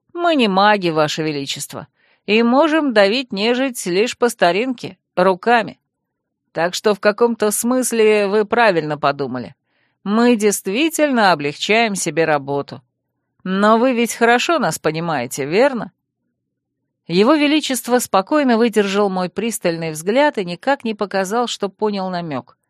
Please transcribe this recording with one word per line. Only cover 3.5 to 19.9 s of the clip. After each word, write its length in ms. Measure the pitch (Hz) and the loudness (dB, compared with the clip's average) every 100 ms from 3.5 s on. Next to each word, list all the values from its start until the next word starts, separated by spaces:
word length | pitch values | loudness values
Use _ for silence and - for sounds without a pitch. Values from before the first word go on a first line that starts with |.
| 247 269 240 - | 0 -2 -4 -4
лишь 300 | 175 226 - | 0 -2 0
по 120 | 240 | -2
старинке, 720 | - 180 180 254 240 - - _ - | 2 2 2 -2 -6 -10 -16 _ 0
руками. 640 | 185 180 - 240 180 - _ _ _ _ _ _ _ | 2 2 2 2 2 -10 _ _ _ _ _ _ _
Так 220 | - 170 | -4 -4
что 200 | - 220 | -2 -2
в 60 | 202 | 0
каком-то 500 | 208 208 233 233 214 | 0 2 0 2 -2
смысле 760 | 208 233 254 240 233 214 214 202 | 0 0 0 0 2 4 4 2
вы 160 | 208 | 0
правильно 540 | 208 220 226 170 151 147 | 0 2 2 2 -2 -2
подумали. 580 | 143 143 135 127 110 - _ _ _ _ | -2 -2 -4 -6 -10 -16 _ _ _ _
Мы 320 | 190 214 240 240 | -4 2 2 2
действительно 960 | 214 196 190 202 320 - 302 247 202 | 2 -2 -4 -2 -2 0 0 4 4
облегчаем 600 | 165 147 147 - 214 233 | 2 -2 -6 -2 0 0
себе 300 | 190 - 156 | -2 -4 -2
работу. 580 | 160 151 139 143 139 127 _ _ _ _ _ _ | 0 0 -2 -6 -6 -12 _ _ _ _ _ _
Но 360 | 185 190 208 226 | -6 0 2 4
вы 140 | 254 | 2
ведь 220 | 233 233 | 0 -2
хорошо 440 | - 233 240 - 330 | 0 2 2 2 -2
нас 200 | 190 156 | -2 -2
понимаете, 680 | 165 156 170 147 123 - | -4 -2 -4 -4 -6 -6
верно?" 480 | 139 180 277 247 170 _ _ _ _ _ _ _ _ _ _ _ - | -4 2 2 0 -10 _ _ _ _ _ _ _ _ _ _ _ -4
Его 260 | 170 220 | 2 4
Величество 680 | 311 285 302 - 254 - 247 | 4 2 0 -2 -6 -2 -2
спокойно 580 | - 190 185 302 269 226 | 0 -2 0 0 2 2
выдержал 500 | 233 214 196 196 208 | 2 2 0 0 0
мой 200 | 185 180 | -2 -6
пристальный 640 | - 226 214 180 165 165 | -4 -6 -4 -4 -4 -6